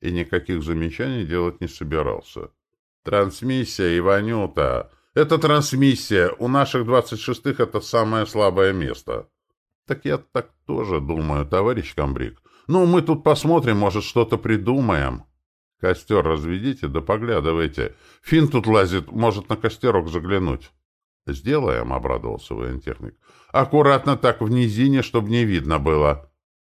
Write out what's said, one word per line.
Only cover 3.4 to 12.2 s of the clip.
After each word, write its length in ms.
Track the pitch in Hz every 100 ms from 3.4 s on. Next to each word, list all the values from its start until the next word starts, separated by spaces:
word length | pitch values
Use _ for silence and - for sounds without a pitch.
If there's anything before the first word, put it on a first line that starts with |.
| 127 131 113 - 90 87
Иванюта! 920 | 90 98 107 113 92 - 69 62 - _ _
Это 240 | - 151 160
трансмиссия! 960 | 151 147 143 135 139 117 - 101 87 -
У 100 | 120
наших 360 | 139 135 131 113
двадцать 360 | 127 - 107
шестых 400 | - 120 143 -
это 180 | 113 104
самое 460 | - 120 107 110 104
слабое 480 | 107 101 90 95
место!" 560 | 95 71 - - 58 - _ _ _ _ _ -
"Так 160 | 151
я 140 | 143 139
так 340 | - 127 - _ -
тоже 320 | - 107 82
думаю, 460 | 71 78 78 73 71
товарищ 500 | 90 107 127 73 -
комбриг. 460 | 71 64